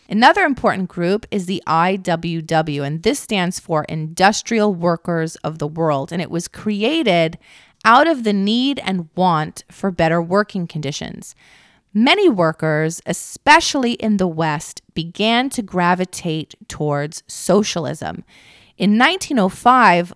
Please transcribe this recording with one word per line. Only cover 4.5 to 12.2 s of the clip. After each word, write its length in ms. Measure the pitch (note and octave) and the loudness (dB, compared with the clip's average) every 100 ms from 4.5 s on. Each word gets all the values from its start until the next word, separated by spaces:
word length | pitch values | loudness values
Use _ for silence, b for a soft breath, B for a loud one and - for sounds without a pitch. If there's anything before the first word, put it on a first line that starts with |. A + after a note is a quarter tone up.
| A#3 G#3 | 0 0
Workers 640 | F3 E3+ E3+ - E3+ D#3+ - | 0 0 -2 -2 -2 -2 -6
of 220 | D#3 D#3+ | -8 -6
the 80 | D3+ | -6
World, 460 | D#3+ D#3+ C#3 C#3 | -2 0 -2 -4
and 100 | E3+ | -6
it 80 | E3 | -4
was 180 | E3+ - | -6 -8
created 920 | - G#3+ G3+ A3 E4 A#3+ F3 E3 E3+ b b b b | -8 -4 -2 0 0 2 2 2 -4 b b b b
out 220 | A3 A#3+ D#4+ | 4 6 6
of 180 | C#4+ | 2
the 80 | A3 | 0
need 460 | G3+ G3 A#3 C4 C4 | 0 2 2 0 -2
and 320 | - F#3+ E3 | -4 -4 -4
want 500 | - F3+ D#3 D#3 - - | 0 2 2 -2 -8 -18
for 200 | - G3 | -6 -4
better 320 | F3+ E3 E3+ | 0 2 2
working 440 | E3+ F#3+ G#3 F#3+ E3+ | 0 0 0 -4 -6
conditions. 680 | D#3+ C#3 D#3 - - - - b b b b b | -6 -8 -8 -10 -12 -16 -20 b b b b b
Many 360 | G#3 B3 F#4+ | 2 2 4